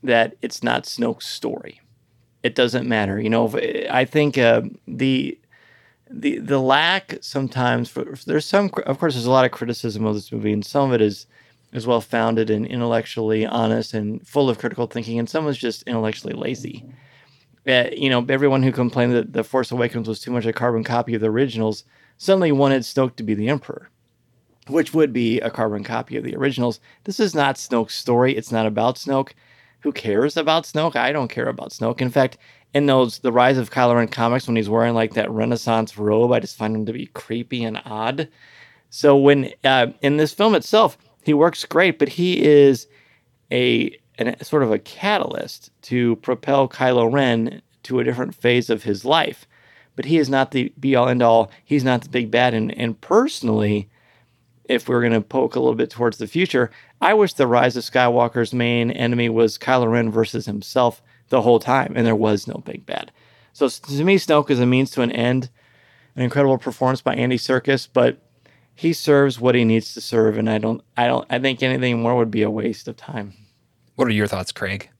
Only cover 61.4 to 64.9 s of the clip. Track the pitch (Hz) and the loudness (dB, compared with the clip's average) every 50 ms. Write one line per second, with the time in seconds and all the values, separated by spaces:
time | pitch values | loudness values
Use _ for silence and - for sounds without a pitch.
61.4 | 107 120 120 113 - - 127 135 131 - - - 117 117 113 107 110 107 107 98 | 4 6 4 4 4 2 0 0 0 -2 -2 0 2 2 2 2 2 2 0 0
62.4 | - - - - - - - - - - - - - - _ _ _ _ _ _ | -2 -6 -12 -12 -12 -14 -14 -16 -12 -10 -10 -10 -10 -12 _ _ _ _ _ _
63.4 | _ _ _ - 147 131 - - - - 139 139 156 185 196 190 - - 160 147 | _ _ _ -2 -2 -2 -2 -4 -12 -8 -4 -2 2 4 4 2 4 4 2 2
64.4 | 143 - 143 120 123 123 127 127 135 127 | 4 2 2 2 4 2 4 2 2 0